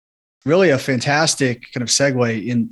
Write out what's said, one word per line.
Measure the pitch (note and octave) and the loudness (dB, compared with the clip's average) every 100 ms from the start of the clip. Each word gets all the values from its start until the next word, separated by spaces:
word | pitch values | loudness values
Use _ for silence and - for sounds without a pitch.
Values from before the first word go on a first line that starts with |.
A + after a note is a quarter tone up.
| _ _ _ _ | _ _ _ _
really | B2+ E3+ F#3 | 0 2 4
a | C3 | 2
fantastic | - C3 C#3+ C#3+ D#3+ - C3+ A#2 - | 0 -2 0 0 0 0 -2 -4 -8
kind | - | -8
of | A#2 | -4
segue | - C#3 B2+ A#2+ A2+ G2+ | 0 0 2 0 -2 -2
in, | A#2+ A2+ | -2 -2